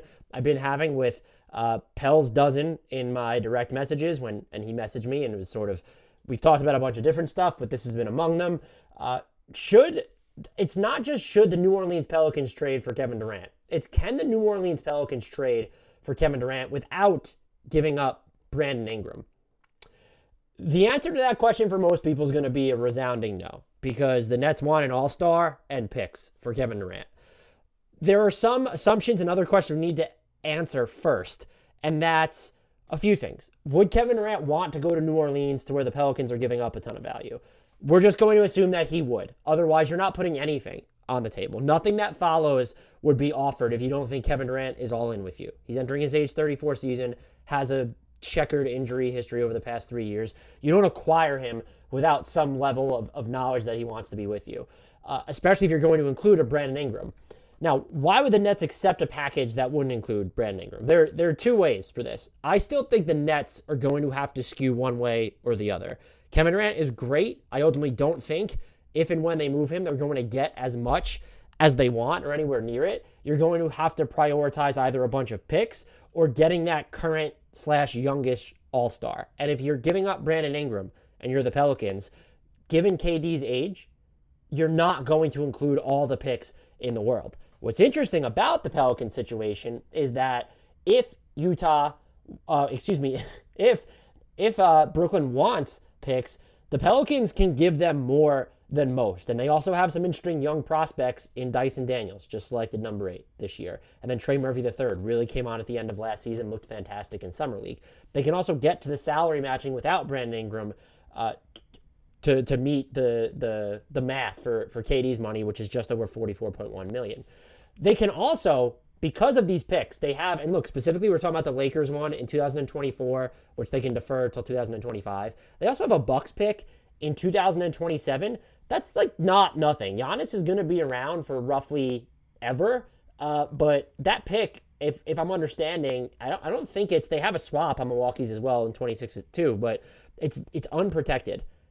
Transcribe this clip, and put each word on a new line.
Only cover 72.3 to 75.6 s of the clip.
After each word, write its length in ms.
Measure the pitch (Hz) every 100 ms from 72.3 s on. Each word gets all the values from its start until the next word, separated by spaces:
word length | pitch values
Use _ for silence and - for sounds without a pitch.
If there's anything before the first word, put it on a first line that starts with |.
anywhere 280 | 147 147 127
near 240 | 113 120
it. 200 | 170 220 - _
You're 120 | - 151
going 240 | 160 170
to 80 | 160
have 280 | - 160 -
to 100 | 147
prioritize 720 | - 151 147 143 151 143 135
either 240 | 131 131
a 60 | 127
bunch 240 | 135 120
of 140 | 107 -
picks 380 | 160